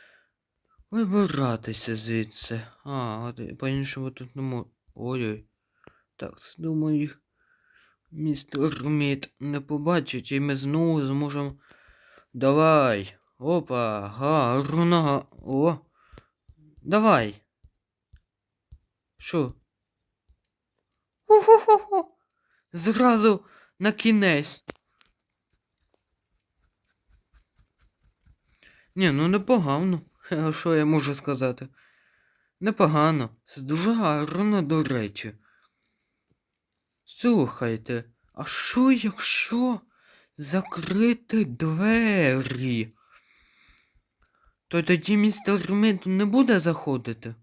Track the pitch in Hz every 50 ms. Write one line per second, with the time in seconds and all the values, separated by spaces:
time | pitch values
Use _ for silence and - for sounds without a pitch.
0 | - _ _ _ _ _ _ _ _ _ _ _ _ _ _ _ _ _ - 226
1 | 226 185 190 208 202 165 - 135 139 123 117 110 113 117 110 - - 120 113 110
2 | 110 113 117 113 110 110 - - - - 117 113 110 - - _ - 139 139 135
3 | 123 117 107 110 117 120 120 123 117 - - - - 135 135 139 139 135 - 139
4 | 135 131 131 - 127 123 - 139 135 131 127 120 113 - _ _ _ _ _ -
5 | 110 120 131 131 120 110 107 110 110 _ _ _ _ _ _ _ _ - - _
6 | _ _ _ - - - - - - - - - 165 160 160 156 156 156 151 147
7 | 147 147 - - _ _ _ _ _ _ _ _ _ _ _ _ _ _ _ _
8 | _ _ 165 156 156 156 147 135 - - - 135 143 156 - - 123 147 151 147
9 | 147 143 139 139 - - _ - - 147 143 143 139 139 151 147 147 165 175 170
10 | - - - 123 120 - 139 139 143 143 139 135 135 139 147 160 165 170 160 156
11 | 139 135 139 143 147 143 143 143 143 143 135 139 _ - - _ _ - _ _
12 | _ _ - - _ _ - 127 131 135 139 151 156 160 156 151 139 127 110 98
13 | 98 - - _ _ _ _ - 127 147 175 175 139 - 131 123 120 110 107 104
14 | 101 101 107 117 135 143 160 156 131 120 123 135 143 139 156 165 170 170 175 170
15 | 160 147 139 139 - - _ - - - 135 135 151 170 160 - - _ _ _
16 | _ _ - - - _ _ _ _ - - _ _ _ _ _ - 139 180 214
17 | 214 220 185 131 113 104 101 - _ _ _ _ _ _ _ _ _ _ _ _
18 | _ _ _ _ _ _ _ _ _ _ _ _ _ _ - - _ _ _ _
19 | _ _ _ _ - - - 170 143 123 123 - _ _ _ _ _ _ _ _
20 | _ _ _ _ _ _ _ _ _ _ _ _ _ _ _ _ _ _ _ _
21 | _ _ _ _ _ - 427 427 403 427 453 440 440 - 427 392 403 - 403 381
22 | 330 - _ _ _ _ _ _ _ _ _ _ _ _ - 170 165 208 220 226
23 | 254 247 233 220 208 220 202 185 - _ _ _ _ _ _ - 185 214 214 214
24 | - 226 220 214 202 185 160 143 147 - - - - - - _ _ _ _ _
25 | _ _ _ _ _ _ _ _ _ _ _ _ _ _ _ _ _ _ _ _
26 | _ _ _ _ _ _ _ _ _ _ _ _ _ _ _ _ _ _ _ _
27 | _ _ _ _ _ _ _ _ _ _ _ _ _ _ _ _ _ _ _ _
28 | _ _ _ _ _ _ _ _ _ _ _ _ _ - _ _ _ _ - 185
29 | 190 175 139 139 156 175 185 208 196 - 254 226 165 143 139 147 175 190 180 160
30 | - - _ _ - - 180 151 156 156 156 - - 170 165 156 151 151 160 151
31 | 135 139 143 139 - 147 143 123 131 127 123 - 131 131 _ _ _ _ _ _
32 | _ _ _ _ _ _ _ _ _ _ _ - 180 208 214 - 196 156 151 151
33 | 151 160 160 147 123 110 - _ _ - - 139 135 135 151 160 175 214 233 226
34 | 208 160 151 147 151 147 - 175 202 214 208 196 160 139 160 160 151 127 131 120
35 | 107 101 - - - 110 101 - _ _ _ _ _ _ _ _ _ _ _ _
36 | _ _ _ _ _ _ _ _ _ _ _ _ _ _ _ _ _ _ _ _
37 | _ - - - - 247 240 202 135 117 - - 123 117 113 110 113 - 123 117
38 | 120 - _ _ _ _ _ - 151 - - - - - - 247 254 269 262 240
39 | - 214 - - - - - - - - 226 240 247 254 240 202 - _ _ _
40 | _ _ - - _ _ _ - 147 139 151 190 190 - - 175 160 165 185 202
41 | 226 240 240 233 _ - - 220 208 135 120 - 165 160 160 165 196 214 226 233
42 | 226 220 202 190 160 135 127 135 131 - 131 123 131 131 123 113 110 113 - _
43 | _ _ - - _ _ _ _ _ _ _ _ _ _ _ _ _ _ _ _
44 | _ _ _ _ _ _ _ _ _ _ _ _ _ - - 170 156 - 180 165
45 | - - 214 208 208 214 208 - - - 202 196 170 - 190 208 214 220 202 180
46 | - 185 190 190 208 202 202 262 277 254 226 185 160 170 160 - - - 135 127
47 | - - 113 - - 117 113 -